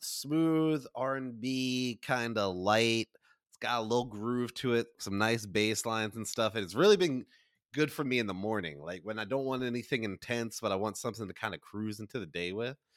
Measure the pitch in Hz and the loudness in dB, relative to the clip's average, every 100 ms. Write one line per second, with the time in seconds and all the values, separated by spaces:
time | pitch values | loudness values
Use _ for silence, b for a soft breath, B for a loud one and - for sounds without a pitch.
0 | - - 139 156 165 160 160 156 131 - | -10 -8 -2 2 4 4 2 0 -4 -4
1 | 131 135 131 117 123 131 131 127 127 113 | -2 -2 -6 -6 -4 -2 0 0 -2 -4
2 | - 127 117 110 101 90 92 110 117 113 | -2 0 0 2 0 2 4 6 6 4
3 | 110 _ b b _ - 113 120 110 120 | 0 _ b b _ -8 -2 -2 2 2
4 | 123 104 110 123 123 - 131 117 117 _ | 0 -4 -2 -2 -2 -2 2 2 2 _
5 | - 98 107 117 107 92 107 107 117 113 | -4 2 2 2 0 2 4 2 0 0
6 | 110 110 107 - 110 107 95 98 190 208 | -2 -4 -8 0 2 2 -4 4 6 8
7 | 175 131 - b b b _ 139 147 143 | 6 0 -6 b b b _ 0 0 0
8 | 143 123 107 92 101 107 87 71 76 92 | 0 2 0 -2 -2 -2 -2 -8 -10 -10
9 | 87 110 107 135 135 131 127 120 113 131 | -8 -6 -2 -2 -2 -2 -2 -4 -2 -2
10 | 110 92 - 120 117 - 110 95 107 101 | -2 -6 -4 -2 -2 -4 -2 0 0 -2
11 | 127 107 104 90 110 85 - 101 107 104 | -6 -6 -10 -6 -6 -6 -10 -6 -6 -6
12 | 107 127 92 80 87 98 120 139 _ | -8 -8 -6 -4 -4 -2 -6 -8 _